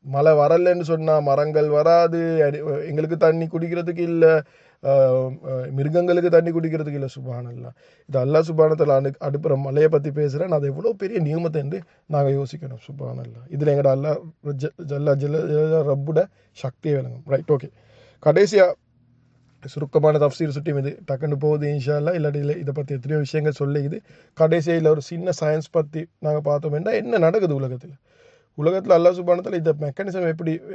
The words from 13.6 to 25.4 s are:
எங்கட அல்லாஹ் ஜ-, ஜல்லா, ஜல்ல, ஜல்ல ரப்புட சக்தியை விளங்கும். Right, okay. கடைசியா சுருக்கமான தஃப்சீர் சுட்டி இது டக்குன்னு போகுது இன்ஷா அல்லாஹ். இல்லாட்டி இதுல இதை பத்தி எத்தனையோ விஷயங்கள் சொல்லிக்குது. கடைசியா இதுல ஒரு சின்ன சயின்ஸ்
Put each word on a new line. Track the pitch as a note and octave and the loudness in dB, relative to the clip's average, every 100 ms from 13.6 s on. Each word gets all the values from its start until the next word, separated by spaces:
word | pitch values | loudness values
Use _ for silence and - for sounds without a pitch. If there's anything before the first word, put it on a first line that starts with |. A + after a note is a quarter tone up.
| D3+ | 0
எங்கட | C#3+ C3+ | 2 2
அல்லாஹ் | C3+ D3+ D3 D#3+ - | 2 0 -4 -8 -14
ஜ-, | D3 C#3 D3 - D#3 | -10 -8 -8 -10 -8
ஜல்லா, | C#3+ D3 C#3 | -4 0 0
ஜல்ல, | C#3+ D#3 | 0 -4
ஜல்ல | E3 D3+ D#3 D#3+ | -2 0 0 0
ரப்புட | D3 C#3 C#3+ D#3 G3 _ _ | 0 -2 -2 0 -2 _ _
சக்தியை | - C3 - D#3 C#3+ | -12 -12 -8 -4 -4
விளங்கும். | B2+ B2 - | -4 -10 -4
Right, | C3+ - | -2 0
okay. | C#3+ C#3+ _ _ _ _ _ D3+ | -2 -2 _ _ _ _ _ 2
கடைசியா | E3 G3+ G3+ F3+ - _ _ _ _ _ _ _ _ C3+ | 4 4 6 4 2 _ _ _ _ _ _ _ _ -14
சுருக்கமான | D3 D3 D#3 D3+ D3+ | -10 0 2 4 4
தஃப்சீர் | D3 C#3 D#3 | 2 0 -6
சுட்டி | C#3+ D#3 | -4 -4
இது | C#3+ C#3 - - | -4 -4 -8 -8
டக்குன்னு | C3+ D3+ C#3+ | -6 -4 -2
போகுது | D3+ D3+ D3 | 0 0 -2
இன்ஷா | D3 C3 | -4 -2
அல்லாஹ். | D3 D3+ F3 | -2 0 -2
இல்லாட்டி | D3 C#3+ | -2 -2
இதுல | C#3+ D3+ | -4 -4
இதை | C#3+ | -6
பத்தி | C#3+ C#3 | -6 -6
எத்தனையோ | C3+ C3+ D3+ | -8 -4 -4
விஷயங்கள் | C#3 D#3 D3+ C3+ C#3+ | -2 -2 -2 -2 -2
சொல்லிக்குது. | D3 C#3+ G#3 - _ _ - | -2 -4 -8 -14 _ _ 0
கடைசியா | D#3+ E3+ D#3+ E3 | 2 2 2 2
இதுல | D#3 | 4
ஒரு | D3+ | 2
சின்ன | - E3+ F3+ | -2 -8 -6
சயின்ஸ் | - | -4